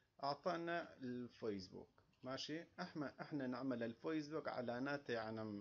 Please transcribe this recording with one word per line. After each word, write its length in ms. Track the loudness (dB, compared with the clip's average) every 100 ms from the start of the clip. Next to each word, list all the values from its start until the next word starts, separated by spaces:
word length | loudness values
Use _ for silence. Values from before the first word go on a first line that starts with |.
| _ 0
أعطانا 720 | 2 2 2 2 2 0 0 -4
الفيسبوك، 1040 | -4 -2 -4 -2 0 0 -2 -10 -12 -16 -20 _
ماشي. 420 | -4 -2 -2 -4 -6 -6
احنا، 340 | -4 -2 -4 -4
احنا 260 | -2 0 2
نعمل 360 | 2 2 2
الفيسبوك 680 | 2 0 0 2 2 0 0
إعلانات 640 | 0 2 2 2 0 2
يعني 340 | 0 2 0 0 -2